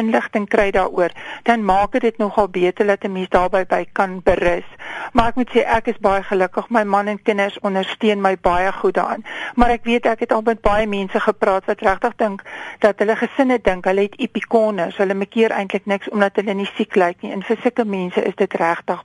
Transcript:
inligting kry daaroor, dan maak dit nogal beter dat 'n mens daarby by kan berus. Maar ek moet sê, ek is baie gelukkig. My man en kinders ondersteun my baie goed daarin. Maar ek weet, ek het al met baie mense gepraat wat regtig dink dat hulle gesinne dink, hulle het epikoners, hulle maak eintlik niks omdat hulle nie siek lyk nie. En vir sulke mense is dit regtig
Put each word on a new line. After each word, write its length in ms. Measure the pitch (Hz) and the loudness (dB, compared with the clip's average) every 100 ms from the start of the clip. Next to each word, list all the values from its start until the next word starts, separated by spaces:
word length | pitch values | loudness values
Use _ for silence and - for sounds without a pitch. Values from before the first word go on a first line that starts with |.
inligting 460 | 220 233 - 220 202 | 0 0 0 -4 0
kry 220 | 220 196 | 2 2
daaroor, 400 | 196 180 185 170 - - - | 2 0 0 -2 -4 -16 -4
dan 220 | - 233 | 0 2
maak 360 | 196 196 202 247 | 4 2 2 0
dit 180 | 240 - | 0 0
nogal 300 | 208 220 196 | 0 0 0
beter 380 | 185 180 - 208 | 2 0 2 2
dat 180 | 196 | 0
'n 80 | 202 | -2
mens 160 | 185 185 | -6 0
daarby 360 | 185 185 196 185 | 2 2 0 0
by 180 | 180 175 | -2 0
kan 280 | - 190 185 | -2 -2 0
berus. 420 | 196 175 175 175 - - - - - | 0 2 2 0 -4 -14 -14 -12 -4
Maar 160 | 247 226 | 0 0
ek 80 | 254 | 0
moet 140 | 247 | 0
sê, 120 | 233 - | 0 2
ek 200 | 226 233 | 0 -2
is 120 | 202 | -2
baie 220 | 202 196 | 0 0
gelukkig. 480 | 190 196 185 - - | 0 -2 -2 -4 -2
My 120 | 233 | 0
man 240 | 208 202 202 | 2 0 0
en 160 | 208 | -4
kinders 360 | - 202 196 - | -2 0 -2 -4
ondersteun 600 | 202 190 190 - 220 202 | -4 -2 -4 -2 0 2
my 160 | 196 190 | 0 2
baie 320 | 185 175 190 | 2 2 0
goed 220 | - 190 | 0 0
daarin. 300 | 185 214 - - - - | 0 -2 -4 -8 -12 -4
Maar 160 | - 240 | 2 2
ek 140 | 240 | 2
weet, 220 | 233 233 233 | 0 0 0
ek 140 | 220 | 0
het 120 | 240 | 0
al 100 | 226 | 0
met 180 | 220 220 | 0 0
baie 260 | 208 208 220 | 2 2 0
mense 340 | 202 190 220 | -2 -2 -2
gepraat 440 | - - 208 190 | 0 0 2 2
wat 160 | - - | 0 -2
regtig 360 | 190 190 240 - | 0 0 -2 -2
dink 260 | 220 196 - - - - | -2 -4 -12 -14 -14 0
dat 200 | 214 - | 2 4
hulle 180 | 208 220 | 0 0
gesinne 420 | 233 - 254 240 | 0 0 2 2
dink, 220 | 202 185 | 2 0
hulle 160 | 185 196 | 2 2
het 180 | 202 - | 0 -2
epikoners, 800 | 240 208 - 226 214 196 175 - | -6 -4 0 2 2 0 -2 -2
hulle 180 | 190 | -2
maak 160 | 196 202 | -2 -2
eintlik 540 | 233 220 - 196 196 208 | 2 2 0 -4 -4 -2
niks 220 | 196 - | -4 -2
omdat 280 | 214 196 - | 0 0 0
hulle 180 | 208 | -2
nie 140 | 196 196 - | -2 -4 -4
siek 180 | 214 | -2
lyk 280 | 202 175 180 | 2 0 -2
nie. 100 | 208 | -8
En 100 | 202 | -6
vir 140 | 185 220 | -4 -2
sulke 220 | 247 - | 0 0
mense 400 | 214 196 180 208 | -2 -2 -2 -2
is 100 | - | -2
dit 200 | - 190 | 0 -2
regtig 480 | - 170 170 - 175 | 0 0 -2 -4 -6